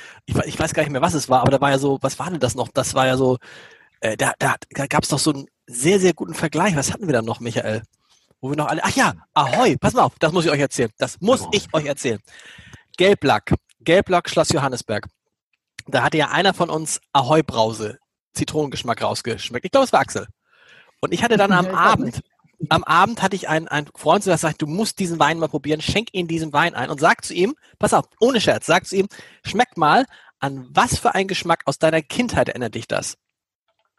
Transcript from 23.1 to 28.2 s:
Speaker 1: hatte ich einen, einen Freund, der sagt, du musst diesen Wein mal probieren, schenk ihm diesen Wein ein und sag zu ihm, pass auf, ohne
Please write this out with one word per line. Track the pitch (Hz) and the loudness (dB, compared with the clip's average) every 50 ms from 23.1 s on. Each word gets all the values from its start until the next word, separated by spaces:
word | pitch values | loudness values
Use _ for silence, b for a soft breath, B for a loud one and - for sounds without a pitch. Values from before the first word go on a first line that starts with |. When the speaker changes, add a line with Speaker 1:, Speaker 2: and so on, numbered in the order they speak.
| 240 - 196 | 2 -2 -2
Speaker 1:
hatte | 196 202 | -2 -2
ich | 180 - - | -4 -4 -2
einen, | 156 160 160 - | -2 -2 -2 -2
einen | - 147 147 - - | -4 -4 -4 -6 -10
Freund, | - - 147 165 208 - | -2 2 2 2 2 2
der | 190 170 | 2 0
sagt, | 156 - 156 151 - | 0 0 -2 -2 -2
du | 156 | -4
musst | 147 156 190 226 - - - | -4 -2 -2 -4 -4 -4 -4
diesen | 190 170 170 160 | -4 -4 0 2
Wein | 151 147 165 165 | 2 2 2 0
mal | 160 147 | -2 -4
probieren, | - 147 135 147 156 156 | -4 -6 -4 -2 -4 -2
schenk | - - - 208 233 - - | -2 -2 -2 -2 -2 -2 -4
ihm | 190 175 | -6 -4
diesen | 160 165 160 160 151 143 | -2 -4 -4 -4 -2 0
Wein | 147 165 175 - | 0 0 0 0
ein | - 127 151 | -4 -6 -6
und | 151 139 | -2 2
sag | 156 175 233 - - | 2 2 2 2 -2
zu | - - | -6 -2
ihm, | 175 180 226 311 b b b b _ | 0 0 0 -2 b b b b _
pass | - 208 - | 0 2 2
auf, | 165 - - _ | 2 0 -2 _
ohne | _ | _